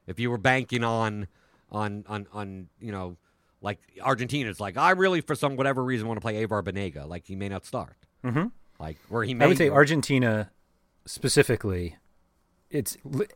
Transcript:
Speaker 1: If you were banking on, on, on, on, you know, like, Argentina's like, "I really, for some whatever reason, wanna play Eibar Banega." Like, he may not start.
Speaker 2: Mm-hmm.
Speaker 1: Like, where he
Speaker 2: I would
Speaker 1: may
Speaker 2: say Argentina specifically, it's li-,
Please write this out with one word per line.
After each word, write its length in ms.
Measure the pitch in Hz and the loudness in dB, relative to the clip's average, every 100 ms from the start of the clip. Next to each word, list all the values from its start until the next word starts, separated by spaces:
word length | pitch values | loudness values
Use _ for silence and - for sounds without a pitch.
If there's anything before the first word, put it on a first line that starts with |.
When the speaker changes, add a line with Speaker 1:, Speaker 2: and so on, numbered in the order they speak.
| - | -12
Speaker 1:
If 140 | 87 | -4
you 100 | 120 | -2
were 80 | 120 | 2
banking 460 | 131 131 117 123 | 2 2 0 -2
on, 440 | 117 113 110 104 95 _ _ _ _ | 0 0 0 -4 -8 _ _ _ _
on, 340 | 107 104 104 101 | -6 -4 -6 -8
on, 200 | 104 98 | -10 -10
on, 380 | 104 101 95 90 _ | -12 -10 -12 -16 _
you 120 | 113 | -10
know, 260 | 98 90 87 _ _ _ _ | -8 -10 -12 _ _ _ _
like, 180 | 101 101 _ - | -8 -8 _ -4
Argentina's 580 | 135 120 123 147 113 95 | -2 0 -2 -4 -4 -6
like, 180 | 101 98 | -6 2
"I 140 | 170 | 2
really, 300 | 185 190 175 | 4 4 2
for 120 | - | 0
some 220 | 143 143 131 | -2 0 0
whatever 280 | 135 131 | 0 0
reason, 240 | 127 123 113 | -2 -2 -2
wanna 140 | 107 | -4
play 240 | 113 107 110 | -2 -2 0
Eibar 160 | 107 | 0
Banega." 440 | 92 95 95 71 76 | -2 -4 -6 -8 -10
Like, 180 | 87 - | -12 -10
he 100 | 95 | -8
may 140 | 98 | -6
not 160 | 95 - | -8 -6
start. 320 | 127 78 - _ _ | -8 -8 -14 _ _
Speaker 2:
Mm-hmm. 240 | 127 127 226 - - - | -2 -2 -2 -6 -20 -14
Speaker 1:
Like, 180 | 78 78 - | -12 -12 -6
where 140 | 113 | -4
he 80 | 107 | -2
Speaker 2:
I 140 | 120 147 | 4 6
would 20 | |
Speaker 1:
may 60 | 175 | 6
Speaker 2:
say 140 | 151 | 6
Argentina 840 | 143 147 160 123 135 120 107 101 _ _ _ _ _ - | 6 6 4 2 4 4 2 -2 _ _ _ _ _ -16
specifically, 920 | - 135 151 - 113 104 90 87 - _ _ _ _ _ _ _ | -6 2 4 4 2 0 -4 -4 -10 _ _ _ _ _ _ _
it's 280 | 147 107 - | -6 -4 -8
li-, 220 | 143 135 - | -6 -4 -4